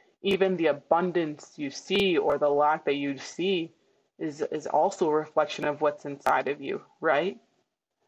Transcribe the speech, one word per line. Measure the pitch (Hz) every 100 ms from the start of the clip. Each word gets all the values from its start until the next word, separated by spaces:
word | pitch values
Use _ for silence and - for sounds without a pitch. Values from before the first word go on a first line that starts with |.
| _ _
even | 196 190 190 175
the | 160
abundance | 139 - 170 180 170 156 147 - -
you | 139
see | - - 196 196 156
or | 143 143
the | 147
lack | 143 147 160 151
that | 143
you | 143 135
see | - - 185 180 165 _ _ _ _ -
is, | 156 143
is | - 156 -
also | 147 185 - 160
a |
reflection | 151 151 156 151 - 147
of | 143
what's | 151 147 147
inside | 139 135 135 135
of | 147
you, | 139 - - -
right? | 156 143 180 240 _ _ _ _ _ _